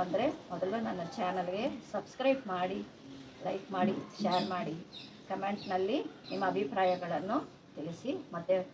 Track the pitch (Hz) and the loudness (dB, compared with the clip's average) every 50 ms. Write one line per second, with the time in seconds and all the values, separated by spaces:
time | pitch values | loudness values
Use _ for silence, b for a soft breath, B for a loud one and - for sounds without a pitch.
0 | 180 180 160 - 233 302 311 - - - 180 170 180 190 202 233 226 220 196 180 | 4 4 2 2 2 2 0 -2 -6 -8 -4 -2 0 0 0 0 0 -2 -2 -2
1 | 170 165 - - 202 180 185 185 180 175 180 202 226 294 302 254 - - - 208 | -4 -4 -4 -2 0 0 0 0 0 0 0 0 0 0 -2 -4 -8 -6 -4 -4
2 | - - - - 254 269 269 269 - 208 185 180 180 185 190 208 202 - - - | -4 -4 -4 2 4 4 4 4 2 -2 -2 0 0 0 0 -2 -6 -8 -10 -16
3 | - - - - - - - - - 185 190 190 - - 196 185 185 208 190 - | -16 -16 -14 -14 -14 -16 -12 -6 -4 -2 -2 -2 -4 -2 0 4 4 4 4 2
4 | - - - - 202 196 180 180 185 - 185 180 170 156 156 165 180 - - - | -2 -6 -4 -2 2 4 4 4 4 2 0 0 -2 -2 -4 -6 -8 -12 -14 -16
5 | - - - - - - 190 196 190 196 202 208 - 202 190 185 190 196 226 311 | -16 -16 -16 -14 -8 -6 -4 -2 0 0 -2 -2 -2 0 2 2 4 4 2 2
6 | 403 - - - - - - 190 196 185 180 190 196 - - 190 190 185 180 180 | 0 -2 -6 -12 -10 -6 -2 0 2 2 4 2 2 2 2 4 4 6 4 4
7 | 175 170 165 151 - 190 226 294 - - - - - - - - 143 160 170 - | 2 0 -2 0 0 2 0 0 0 -2 -8 -18 -20 -16 -10 -8 -6 -6 -6 -4
8 | - 240 302 381 - - 185 170 170 - 185 190 185 - | -4 -2 -2 -4 -4 -6 -8 -4 2 4 4 4 2 0